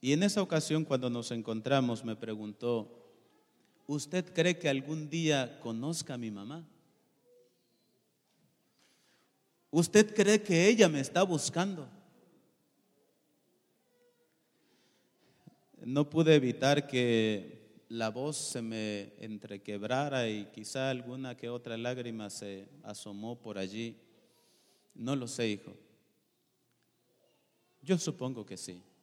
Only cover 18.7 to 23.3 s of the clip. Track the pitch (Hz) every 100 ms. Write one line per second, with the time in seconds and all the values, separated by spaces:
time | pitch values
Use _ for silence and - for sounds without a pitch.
18.7 | 113 107 104 101 - 110 107 110 101 101
19.7 | 104 107 127 143 135 117 107 101 - 107
20.7 | 135 135 127 120 127 131 123 120 120 120
21.7 | 113 120 127 120 113 104 - 104 95 98
22.7 | - 107 104 - 101 110